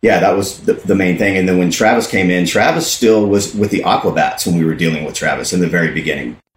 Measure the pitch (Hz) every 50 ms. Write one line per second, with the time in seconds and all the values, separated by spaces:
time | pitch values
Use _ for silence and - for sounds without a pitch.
0 | - 113 101 87 85 101 92 98 98 - - - - - 113 - - - 98 95
1 | 95 90 90 85 110 98 98 95 92 92 92 90 90 90 85 - 113 107 120 -
2 | 113 - - 101 95 90 90 90 87 85 - - - - 165 165 165 - - -
3 | - 113 110 110 104 101 98 101 98 - - 104 104 104 101 95 - 90 107 -
4 | - 95 82 82 78 - - - - - 87 85 80 80 80 78 85 80 80 76
5 | 76 76 - - - 78 71 65 65 - - 90 90 85 82 87 85 80 - 85
6 | 78 78 73 71 65 60 60 - _ _ _